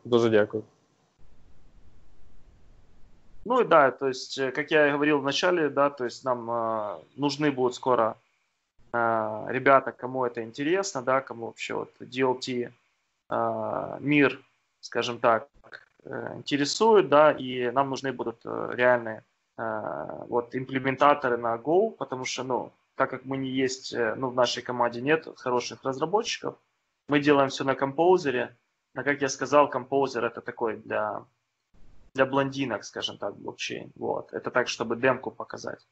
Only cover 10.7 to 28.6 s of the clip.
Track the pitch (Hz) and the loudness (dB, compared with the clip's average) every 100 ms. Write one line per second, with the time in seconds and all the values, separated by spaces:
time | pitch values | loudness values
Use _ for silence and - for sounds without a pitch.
10.7 | 190 196 135 123 131 135 117 113 - - | -2 -2 -6 0 0 0 -10 -12 -10 -8
11.7 | 113 107 - 117 123 131 127 131 123 120 | -8 -8 -14 -12 -2 0 0 -4 -6 -6
12.7 | - _ _ _ _ - 113 117 113 107 | -10 _ _ _ _ -8 -4 -2 -2 -4
13.7 | 117 - - 135 147 139 - _ _ _ | -6 -8 -8 0 4 4 2 _ _ _
14.7 | _ - 120 120 117 120 110 - _ - | _ -8 -6 -4 0 2 2 0 _ -20
15.7 | - _ _ - 127 117 - - 143 143 | -20 _ _ -14 -10 -10 -10 -4 -2 -2
16.7 | - 220 214 147 143 151 143 131 127 123 | 2 6 6 6 6 6 4 -4 -4 -2
17.7 | 123 139 127 135 123 120 113 113 113 110 | 0 0 -2 -6 -4 -6 -8 -8 -8 -6
18.7 | 117 123 123 113 110 - _ _ - 113 | 2 4 4 2 -10 -14 _ _ -8 -6
19.7 | 110 - - - - 101 120 120 127 131 | -4 -6 -8 -8 -10 -4 -2 -2 -6 -4
20.7 | 135 131 135 143 143 131 120 120 117 143 | -4 -2 2 4 4 2 0 -2 -4 0
21.7 | 175 220 220 139 131 127 - 127 120 - | 2 2 -2 -8 -8 -6 -6 -4 -4 -4
22.7 | _ _ - 131 127 127 135 131 131 131 | _ _ -2 -2 -2 -8 -6 -4 -2 -2
23.7 | 131 - 117 113 110 131 123 123 - - | -2 -8 -2 -2 -2 -4 0 0 0 -6
24.7 | 123 120 120 131 160 - - 127 123 123 | -2 -2 -2 0 0 -2 -10 -2 -2 -2
25.7 | 113 135 135 160 202 226 - - - _ | -8 -6 -4 -2 -2 -2 -6 -8 -12 _
26.7 | _ _ _ - 147 143 143 135 135 135 | _ _ _ 0 2 4 6 4 2 -2
27.7 | 131 135 135 170 185 143 123 117 - | 0 -2 2 4 4 4 -2 -4 -10